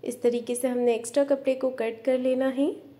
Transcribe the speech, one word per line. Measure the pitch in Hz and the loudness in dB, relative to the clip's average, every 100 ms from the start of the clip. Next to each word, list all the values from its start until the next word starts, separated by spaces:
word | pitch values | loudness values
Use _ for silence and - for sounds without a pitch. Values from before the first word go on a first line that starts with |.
इस | - 240 | -8 -2
तरीके | 240 240 233 240 | 0 0 -4 -4
से | 262 | -2
हमने | 247 240 226 | 2 2 2
extra | 233 - | 0 0
कपड़े | 277 277 277 262 | 2 2 0 0
को | 262 | -2
cut | 254 226 226 | -2 -4 -2
कर | - 254 | 0 0
लेना | 254 254 262 | 2 2 0
है। | 262 285 415 - - | 2 0 -2 -12 -20